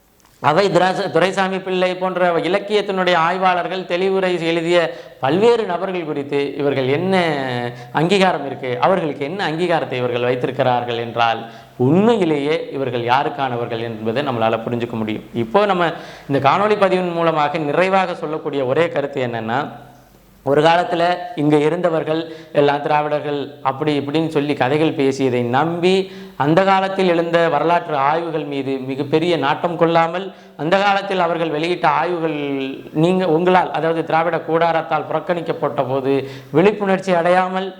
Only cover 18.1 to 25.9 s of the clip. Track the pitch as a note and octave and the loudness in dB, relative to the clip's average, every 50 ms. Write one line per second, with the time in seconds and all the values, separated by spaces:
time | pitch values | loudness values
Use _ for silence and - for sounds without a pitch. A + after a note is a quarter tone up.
18.1 | F3 - F3 D3+ D#3 D#3 - D#3 C#3 C#3 C3+ B2 C#3 D3+ E3+ D#3+ E3 D3 C#3 C#3 | -4 -6 -6 -6 -6 -6 -6 -4 -4 -2 -2 0 2 0 0 0 0 -4 -4 -4
19.1 | - C#3 B2+ A#2+ A#2 A2+ A2 A2 A#2 C3+ D3+ - - - - - - - - _ | -4 -4 -4 -4 -4 -4 -4 -4 -2 -4 -4 -6 -10 -16 -20 -20 -20 -20 -20 _
20.1 | _ - _ _ _ - - C3 C#3 D3 D3+ E3 E3+ F3 F3 - F3+ E3+ E3+ F3 | _ -20 _ _ _ -8 -2 0 2 4 4 4 4 4 2 0 0 0 0 0
21.1 | F3+ F3 - - - - C#3+ D3+ D3+ D3 D3 D#3 D#3+ F3 F3 F3 D#3+ D#3 C#3+ D3+ | 0 -2 -4 -8 -6 -2 0 2 4 4 4 2 0 0 0 0 0 0 -2 -2
22.1 | D#3 E3 E3 E3 - - - - - D3 C#3+ C#3+ C#3 D3 D3 D#3+ D3+ D3+ D3+ D3+ | -2 -4 -4 -6 -10 -16 -16 -4 0 2 2 2 2 0 0 0 0 0 0 0
23.1 | D3 D3 C3 D3 D3 C#3+ C3 C#3 D3 - - C3+ C3+ B2 D3+ D3+ D3 C#3+ B2+ C#3+ | -2 -2 -2 -4 -4 -6 -6 -8 -12 -6 -4 -4 -2 -2 -2 0 0 0 -2 -2
24.1 | C#3+ D#3+ D#3+ D#3 D#3 D3 C#3+ D3 E3 - B2+ B2+ C#3+ D3+ D#3+ D#3 B2+ C3+ C#3 C3+ | -2 0 -2 0 0 -2 0 0 0 0 0 0 2 2 0 0 0 0 0 0
25.1 | B2 - C3+ C3 A#2+ B2 A#2+ A#2+ B2 C3+ D#3 E3 E3+ F3 E3+ F#3 | 0 0 0 0 0 0 0 0 0 0 0 0 -2 0 2 2